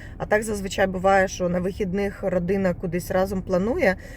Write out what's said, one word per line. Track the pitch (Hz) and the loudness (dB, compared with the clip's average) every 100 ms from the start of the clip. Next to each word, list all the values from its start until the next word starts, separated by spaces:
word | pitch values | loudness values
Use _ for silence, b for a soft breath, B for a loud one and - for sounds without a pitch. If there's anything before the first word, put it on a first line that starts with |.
| B - | B -10
а | - | 0
так | 214 | 0
зазвичай | 220 208 190 202 190 | 0 -4 -4 0 0
буває, | 185 190 196 190 | 2 4 4 4
що | - 180 | 0 0
на | 180 | 0
вихідних | 180 190 202 190 202 - | -2 -2 -2 -2 -2 -4
родина | 196 180 175 202 190 | -2 0 0 2 0
кудись | 175 185 175 - | 0 -2 -4 -2
разом | 185 190 190 | 0 0 -2
планує, | 180 180 202 330 247 185 B | 0 0 2 2 2 2 B